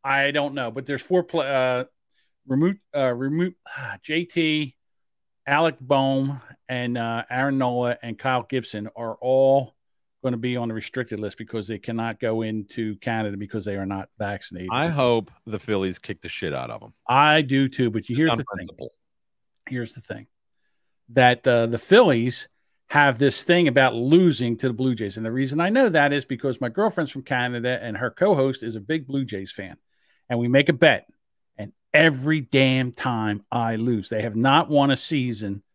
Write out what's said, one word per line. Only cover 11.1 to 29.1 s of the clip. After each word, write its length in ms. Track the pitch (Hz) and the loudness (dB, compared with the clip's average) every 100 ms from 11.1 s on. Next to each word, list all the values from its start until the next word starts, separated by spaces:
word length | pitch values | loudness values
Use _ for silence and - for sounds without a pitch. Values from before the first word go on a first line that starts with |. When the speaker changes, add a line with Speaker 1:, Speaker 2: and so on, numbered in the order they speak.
| 104 | -6
Speaker 1:
list 160 | 104 - | -8 -10
because 300 | 110 113 98 | -10 -8 -8
they 120 | 107 | -10
cannot 400 | - 117 117 110 | -6 -6 -6 -4
go 220 | 117 113 | -4 -2
into 560 | 110 107 101 - 110 104 | -4 -6 -8 -8 -8 -6
Canada 400 | - 113 107 101 | -6 -4 -4 -6
because 260 | 101 110 | -8 -8
they 140 | 101 98 | -6 -6
are 80 | 95 | -6
not 240 | 98 - _ | -8 -10 _
vaccinated. 520 | 101 101 - 90 92 | -8 -8 -12 -12 -6
Speaker 2:
I 140 | 117 160 | -4 -2
hope 440 | 147 127 117 101 _ - | 0 2 2 -2 _ -12
the 140 | 107 | -10
Phillies 380 | - 101 95 90 | -4 -2 -2 -6
kick 220 | - 101 | -12 -12
the 60 | 85 | -12
shit 240 | - 85 | -8 -6
out 160 | 67 62 | -6 -8
of 140 | 55 | -12
'em. 100 | 53 _ - | -16 _ 2
Speaker 1:
I 360 | 127 151 156 | 4 6 4
do 260 | 139 135 135 | 4 2 0
too, 200 | - 123 | 0 -2
but 140 | 110 | -2
Speaker 2:
Just 140 | - 123 | -4 0
Speaker 1:
here's 140 | 160 | 2
Speaker 2:
on 60 | 117 | 0
Speaker 1:
the 60 | |
thing. 120 | 135 95 | -2 -10
Speaker 2:
principle. 360 | 90 - 65 _ _ _ _ _ _ _ - | -12 -14 -18 _ _ _ _ _ _ _ -10
Speaker 1:
Here's 240 | 127 113 | -8 -8
the 80 | - | -12
thing. 260 | - - 110 _ _ _ _ _ _ _ _ | -14 -16 -16 _ _ _ _ _ _ _ _
That, 380 | 120 123 123 131 | 6 6 6 4
uh, 200 | 120 117 | 4 2
the 100 | 117 | -2
Phillies 720 | - 208 214 120 123 - - _ _ _ _ | 6 8 8 4 0 -4 -12 _ _ _ _
have 300 | 147 143 117 | 4 4 6
this 260 | 139 - | 2 2
thing 240 | - 175 165 | 2 4 6
about 280 | 131 131 113 | 6 4 2
losing 640 | 127 170 180 123 123 113 | 4 6 6 4 -2 0
to 100 | 131 | -2
the 60 | |
Blue 220 | 117 131 113 | 0 -2 -2
Jays. 220 | 101 101 | -4 -6
And 80 | 110 | -6
the 60 | |
reason 280 | 127 135 147 | -4 -2 0
I 100 | 180 | 2
know 200 | 233 247 | 4 4
that 240 | 160 143 | 4 4
is 120 | 143 - | 2 -4
because 360 | 123 139 120 | -4 -4 -4
my 80 | 123 | -4
girlfriend's 420 | 113 214 185 151 | 0 0 0 -6
from 120 | 139 | -6
Canada 560 | 127 127 123 120 123 127 | -4 -2 -2 -2 -2 -4
and 140 | 117 101 | -6 -6
her 140 | 120 | -6
co-host 500 | - 208 160 135 127 | 0 2 4 2 -2
is 120 | 113 110 | -8 -10
a 60 | |
big 260 | 101 160 | -6 -6
Blue 180 | 131 | -4